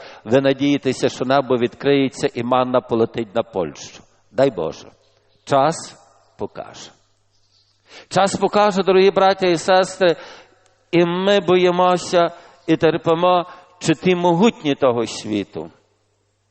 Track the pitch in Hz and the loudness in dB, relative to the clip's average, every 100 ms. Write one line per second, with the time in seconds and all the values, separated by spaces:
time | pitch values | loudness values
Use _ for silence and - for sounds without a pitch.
0 | - - 110 131 135 139 143 143 131 123 | -6 -20 -2 0 2 0 0 0 -2 -2
1 | 135 - 127 139 127 127 117 - 139 143 | -4 -4 -2 0 0 -2 -2 -2 -2 0
2 | 135 - 143 123 120 127 127 127 - 117 | -2 -4 -6 -6 -2 -2 0 -2 -2 -2
3 | 113 - 107 113 - 98 80 71 - - | -2 -4 -6 -6 -6 -6 -6 -10 -20 -20
4 | _ _ _ 110 139 87 78 - - _ | _ _ _ -2 -2 -2 -8 -10 -20 _
5 | _ _ _ _ - 139 147 160 - - | _ _ _ _ -2 0 0 -2 -12 -20
6 | _ _ _ - 101 - - - - _ | _ _ _ -14 -14 -12 -18 -20 -20 _
7 | _ _ _ _ _ _ _ _ _ - | _ _ _ _ _ _ _ _ _ -20
8 | - 175 196 - 196 208 208 190 180 185 | -6 -2 0 -2 -2 0 0 0 2 4
9 | 196 185 190 196 185 165 - 185 190 - | 4 4 2 2 0 -2 2 2 0 0
10 | 175 - - - - _ _ _ _ 170 | 0 0 -8 -20 -20 _ _ _ _ 0
11 | 175 180 190 202 170 185 180 175 180 180 | 2 0 0 0 2 2 2 2 2 0
12 | - 180 170 - - _ - 160 160 165 | 0 0 0 -4 -20 _ -4 0 2 0
13 | 165 165 180 180 160 - _ _ - 156 | -2 0 2 0 -2 -14 _ _ -2 0
14 | 185 180 180 170 226 - 151 139 131 120 | 0 2 2 2 2 0 -4 0 0 0
15 | 110 - 107 104 92 82 80 - _ _ | -4 -8 -6 -6 -6 -12 -14 -18 _ _
16 | _ _ _ _ _ | _ _ _ _ _